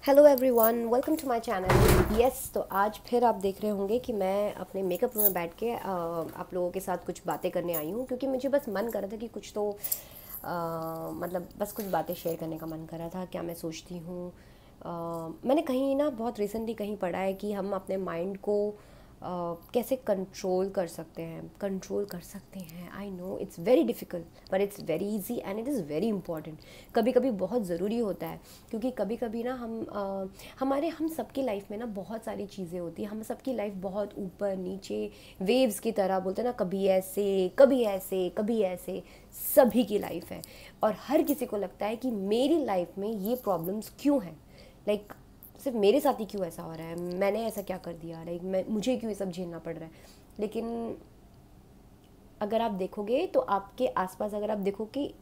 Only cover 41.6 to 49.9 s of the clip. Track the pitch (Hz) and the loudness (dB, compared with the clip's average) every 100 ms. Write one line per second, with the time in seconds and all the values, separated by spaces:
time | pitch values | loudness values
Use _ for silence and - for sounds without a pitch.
41.6 | 185 - 208 226 254 214 190 220 269 330 | -4 -4 -4 -2 -2 -2 2 2 4 4
42.6 | 247 190 175 - 202 226 190 247 - 175 | 2 0 0 -4 -4 -2 -2 -2 0 0
43.6 | 165 208 208 - 277 285 175 156 - - | 0 -4 -6 0 2 2 0 -12 -20 -20
44.6 | - - - 208 - - - - - - | -20 -8 -2 -2 -2 -20 -20 -20 -20 -6
45.6 | 277 233 196 262 285 254 214 202 175 170 | -4 4 6 8 4 2 -2 -4 -6 -6
46.6 | 170 160 165 170 175 180 196 208 226 208 | -10 -10 -8 -6 -6 0 2 2 -2 -4
47.6 | 185 185 - 165 165 165 165 175 185 190 | -6 -8 -8 -10 -10 -10 -8 -6 -2 -2
48.6 | - 214 208 240 226 202 196 170 175 165 | 0 0 0 0 -2 -4 -4 -4 -8 -8
49.6 | 165 160 160 | -8 -10 -12